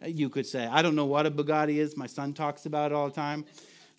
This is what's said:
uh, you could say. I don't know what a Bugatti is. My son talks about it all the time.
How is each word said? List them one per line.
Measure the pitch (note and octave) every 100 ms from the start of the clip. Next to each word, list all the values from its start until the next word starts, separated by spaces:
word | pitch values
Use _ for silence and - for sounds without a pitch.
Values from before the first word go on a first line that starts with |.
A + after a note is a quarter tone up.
uh, | D#3+
you | D#3+ C#3
could | C#3+ B2+
say. | C3 A2+
I | C#3+
don't | E3+
know | D3+ C#3+
what | C#3+
a | D#3
Bugatti | D3 D3 D3+ D3+ D3
is. | D3+ C#3+
My | B2+
son | - C#3+
talks | C#3+ D3+ D3 D#3
about | D3 D3
it |
all | D3 C#3+
the |
time. | D3 D3 D3+ D3+ - - - -